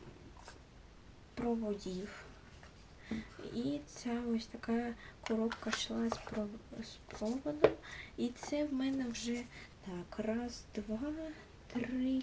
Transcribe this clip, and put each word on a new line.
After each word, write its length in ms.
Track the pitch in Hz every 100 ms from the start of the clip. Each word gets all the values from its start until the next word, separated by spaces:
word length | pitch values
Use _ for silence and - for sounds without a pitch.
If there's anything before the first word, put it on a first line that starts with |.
| - - - - - - - - - - - - -
проводів. 920 | - 240 233 214 196 185 185 208 - - - - - - - - - - 220 - - - 226
І 240 | 262 294 -
ця 340 | - 247 240 240 226
ось 100 | -
така 480 | 233 - 233 240 233 - - -
коробка 420 | 220 226 - 226
йшла 400 | 226 - 226 233
з 40 |
пров-, 720 | - - 214 208 220 - 240
з 140 | 220 - -
проводом. 640 | - 214 254 294 302 - 320 - - - -
І 140 | 240 -
це 300 | - 294 302
в 80 |
мене 320 | 262 269 269 247
вже 320 | 226 233 240 240 - - - 196
так, 400 | 180 175 - 214
раз, 380 | 226 240 233 - 214
два, 380 | 208 220 285 311 320 311 - - -
три, 480 | 247 240 254 254 262